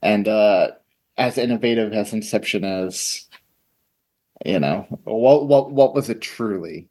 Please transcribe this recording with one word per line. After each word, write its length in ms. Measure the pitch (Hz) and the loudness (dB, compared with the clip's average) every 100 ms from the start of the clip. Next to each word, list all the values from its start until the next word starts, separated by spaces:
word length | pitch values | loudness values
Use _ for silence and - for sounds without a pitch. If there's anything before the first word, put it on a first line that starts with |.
And, 260 | 92 104 101 | 2 2 2
uh, 440 | 107 104 95 82 - _ _ _ - | 4 4 4 2 -2 _ _ _ -4
as 200 | 123 123 | -2 0
innovative 560 | 123 117 117 113 110 | -2 0 0 0 0
as 200 | 107 104 | -2 -4
Inception 500 | 110 104 107 - 101 | -6 -4 -4 -4 -4
is, 640 | 95 95 92 92 - - - - _ _ _ _ _ _ _ _ _ _ - | -4 -4 -6 -6 -8 -10 -14 -20 _ _ _ _ _ _ _ _ _ _ -4
you 140 | 92 | -2
know, 260 | 69 87 - - | 0 -2 -6 -14
what, 440 | - 110 123 147 143 | -8 2 6 4 6
what, 240 | 139 135 | 2 2
what 220 | 139 135 143 | 2 2 2
was 140 | 131 | -4
it 120 | 110 | -6
truly 680 | - - 113 98 82 80 87 | -8 -6 -4 -4 -8 -14 -18